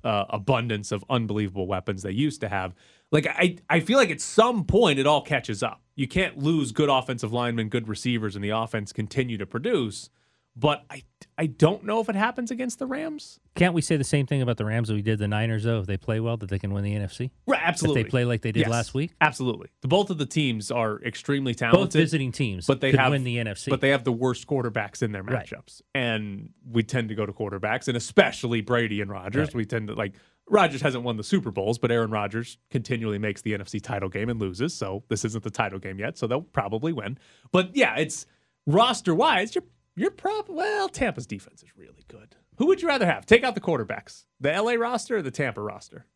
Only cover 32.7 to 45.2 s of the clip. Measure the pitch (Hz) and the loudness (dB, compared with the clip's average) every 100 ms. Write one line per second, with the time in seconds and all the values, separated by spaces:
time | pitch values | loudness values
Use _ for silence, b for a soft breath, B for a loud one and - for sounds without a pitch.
32.7 | 127 113 123 113 101 107 98 113 104 95 | -4 -2 -4 -2 -2 -4 -4 -4 -4 -6
33.7 | 107 - 101 95 92 113 113 98 90 147 | -10 -6 -4 -4 -4 -4 -2 -4 -2 -4
34.7 | - 98 98 - 107 113 110 107 101 107 | -4 -6 -8 -4 -4 -2 -4 -6 -2 -2
35.7 | 95 95 95 110 - 113 127 170 - 101 | -2 -10 -8 -8 -6 -4 -4 -2 -4 -2
36.7 | 110 147 156 104 135 b b b 180 185 | -4 -4 -4 -8 -12 b b b 0 2
37.7 | 277 165 117 165 - - _ _ _ - | 2 2 2 -2 -4 -14 _ _ _ 2
38.7 | 165 240 247 - 165 302 208 214 359 - | 4 4 4 0 4 4 4 0 -4 -6
39.7 | _ _ - 370 - 381 427 415 320 403 | _ _ -4 -4 -2 -4 -4 -6 -4 -2
40.7 | 415 392 - 240 - - 101 - _ _ | -2 -4 -2 -2 -2 -10 -12 -12 _ _
41.7 | _ - _ _ - - _ _ _ 294 | _ -20 _ _ -20 -20 _ _ _ 4
42.7 | 370 330 277 180 113 - 233 262 220 - | 4 4 2 4 2 6 6 6 -2 -2
43.7 | 147 104 101 - - _ _ 135 170 220 | -2 -2 -8 -10 -20 _ _ -2 0 0
44.7 | 240 233 247 - 226 | 0 0 -4 -2 -4